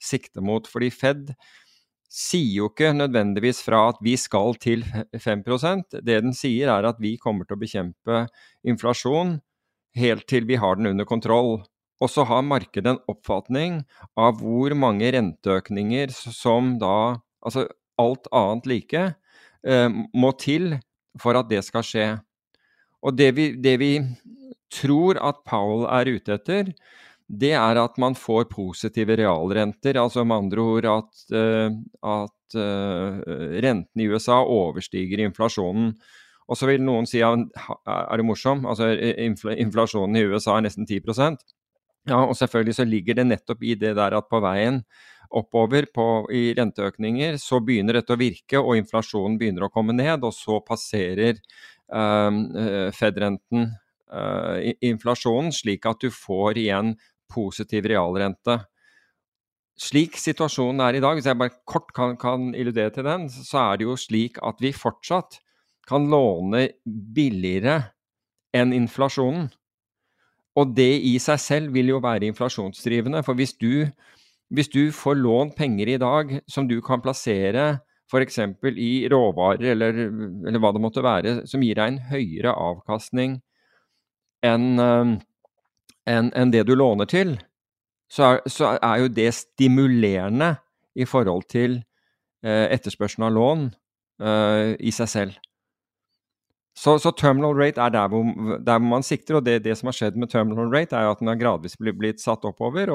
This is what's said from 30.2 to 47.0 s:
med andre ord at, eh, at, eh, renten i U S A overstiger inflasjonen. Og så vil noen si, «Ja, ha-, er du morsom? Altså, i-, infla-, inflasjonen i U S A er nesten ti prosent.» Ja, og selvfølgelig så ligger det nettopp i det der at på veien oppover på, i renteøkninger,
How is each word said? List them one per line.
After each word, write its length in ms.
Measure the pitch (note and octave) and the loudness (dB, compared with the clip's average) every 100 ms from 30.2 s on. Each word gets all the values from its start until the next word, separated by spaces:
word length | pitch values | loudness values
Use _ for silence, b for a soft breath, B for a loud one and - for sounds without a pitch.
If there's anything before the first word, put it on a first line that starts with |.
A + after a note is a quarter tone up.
| A#2 | 0
med 220 | A2+ G2 | 0 0
andre 180 | G2+ A2+ | 0 2
ord 160 | A2+ A2+ | 2 2
at, 320 | G#2+ G#2+ _ _ A2 | 0 -2 _ _ 0
eh, 320 | A2+ A2 A2 A2 - - | 2 2 0 -4 -10 -10
at, 560 | G#2+ G#2 G#2 - _ A2+ | -4 -4 -6 -12 _ -6
eh, 640 | G#2 G2+ G2 F2 G2 G2 - C#2+ D#2 E2+ | -4 -4 -4 -4 -6 -8 -8 -8 -6 -2
renten 400 | C3 A2 F2 A2+ | 0 0 -4 -4
i 80 | A2 | -2
U 80 | G#2+ | -2
S 80 | A#2 | 2
A 140 | B2 | 2
overstiger 800 | B2+ A#2 E2+ F2+ - F#2+ F#2 G2+ | 4 2 0 -4 -8 -6 -4 -2
inflasjonen. 720 | G#2+ F#2 A2+ G#2+ F2+ G2+ A2+ A2 b b b b b | -2 0 -2 -2 -2 0 -2 -4 b b b b b
Og 80 | A#2+ | -4
så 80 | C3+ | 0
vil 160 | C3+ | 2
noen 240 | C3+ A#2 A#2 | 2 0 -2
si, 140 | A#2+ | 2
«Ja, 80 | A2+ A#2 | 2 2
ha-, 420 | A2 - - - - | -2 -10 -14 -12 -6
er 320 | F#2 E2+ A2+ | -6 -2 -2
du 80 | A2+ | 0
morsom? 400 | G#2 C3 C#3 B2+ | -2 -2 -2 -2
Altså, 240 | G#2+ A2+ | -2 0
i-, 240 | A2 A#2 - A#2 | 0 -2 -2 -4
infla-, 240 | G#2 G#2+ A2 | -4 -6 -2
inflasjonen 560 | A2+ G#2 A2+ G#2+ G2 A2 | -2 0 0 0 0 2
i 80 | G#2 | 2
U 80 | G#2 | 0
S 140 | A2 | 0
A 80 | G#2 | 0
er 80 | G#2 | 0
nesten 220 | G2+ G#2+ | -4 -6
ti 100 | G2 | -6
prosent.» 420 | G#2+ A2 D3 D3+ _ _ _ _ _ _ - | -4 0 0 -2 _ _ _ _ _ _ -2
Ja, 80 | B2 C3 | 2 2
og 80 | |
selvfølgelig 400 | B2 B2 A#2 A2 | 2 0 0 0
så 100 | A2 | 0
ligger 300 | A#2+ A2 F2+ | 0 0 0
det 140 | A#2 B2 | 0 2
nettopp 320 | G#2+ - A#2 | 0 -4 -6
i 140 | A#2 A2 | -4 -2
det 140 | G#2+ | 0
der 220 | G#2 G2+ G#2 | 0 0 0
at 80 | - | -2
på 140 | A2+ | 0
veien 380 | G2 G2 A2+ C3+ - b b b b | 0 2 0 0 -6 b b b b
oppover 560 | A#2 A2 A#2 A2+ C#3 C#3+ | -4 0 2 2 2 0
på, 120 | - A2+ A2 A2 | 0 0 0 0
i 140 | A#2+ A#2+ A#2 | -2 0 0
renteøkninger, 800 | A2+ - G2+ - | -2 -2 -6 -4